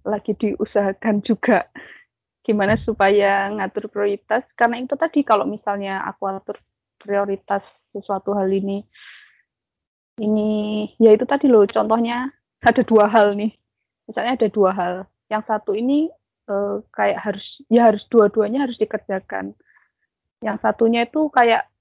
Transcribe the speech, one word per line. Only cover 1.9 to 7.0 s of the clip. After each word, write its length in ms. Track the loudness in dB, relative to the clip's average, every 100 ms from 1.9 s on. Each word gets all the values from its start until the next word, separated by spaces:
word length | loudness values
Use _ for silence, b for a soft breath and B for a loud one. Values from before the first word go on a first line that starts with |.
| B B _ _ _
gimana 340 | -4 -2 0 0
supaya 680 | -2 0 2 4 2 0 -2
ngatur 380 | -6 -8 -8 -10
prioritas. 560 | -4 -4 -4 -4 -4 -4
Karena 260 | -2 -2 0
itu 160 | -6 -4
tadi 280 | -2 -2
kalau 200 | 0 0 0
misalnya 580 | -6 -6 -6 -6 -8
aku 200 | -8 -8 -8
atur 300 | -8 -10 -14 _ _ _
prioritas 680 | _